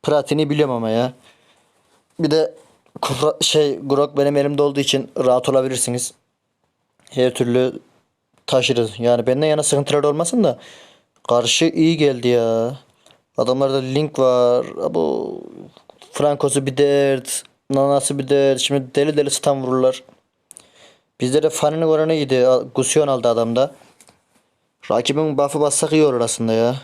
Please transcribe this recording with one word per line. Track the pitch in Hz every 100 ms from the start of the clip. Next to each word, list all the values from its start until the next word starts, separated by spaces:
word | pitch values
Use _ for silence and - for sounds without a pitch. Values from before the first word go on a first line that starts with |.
Pratiğini | - 147 135 147 151
biliyorum | 147 143
ama | 120 113
ya. | 113 127 - _ _ _ _ _ _ _ _ _ -
Bir | 160
de | 156 156 - _ _ _ -
kufra, | - 127 151 -
şey, | - 156 147 135
Grok | 139 139 147 147
benim | 139 143
elimde | 143 143
olduğu | 147 139
için | 135 135 - -
rahat | 127 123 127
olabilirsiniz. | 135 131 127 - 123 - _ _ _ _ _ _ _ _ _ _
Her | - 127
türlü | 123 120 123 127 - _ _ _ _ _ _ -
taşırız. | 135 120 120 110 113
Yani | 117 120 117
benden | 127 156
yana | 151
sıkıntılar | 147 143 143 147
olmasın | 147 151 170 247
da | 175 120 - - - _ _ _ -
karşı | 120 117 -
iyi | 165 165 160 160
geldi | 147 123 123
ya. | 120 117 113 117 139 _ _ _ _ _ -
Adamlarda | 120 127 139 135
Link | 131 135 151 139
var. | 131 123 123 123 - - 80
Bu | 82 78 60 - - - - - _ - _ -
Franco'su | - 147 143 143 139 135
bir | 131
dert. | 143 143 139 135 127 - - _ _
Nana'sı | 139 139 139 - 143
bir | 135
dert. | 139 139 131
Şimdi | - 143 127
deli | - 147 151
deli | 139
stun | - 151 139
vururlar. | 127 131 127 127 - _ _ _ _ - _ _ - _ _ _
Bizde | 127 143
de | 151
Fanny'nin | - 151 160
oranı | 165 156 160
iyiydi. | 160 139 131 123
A-, | 127 -
Gusion | - 127 156 143
aldı | 131 117
adamda. | 117 113 117 135 - - _ _ _ _ _ _ _ _ _ -
Rakibin | 110 123 143 156 143
buff'ı | 143 156
bassak | 147 - 156
iyi | 156
olur | 151 123
aslında | 117 - 113
ya. | 113 117 131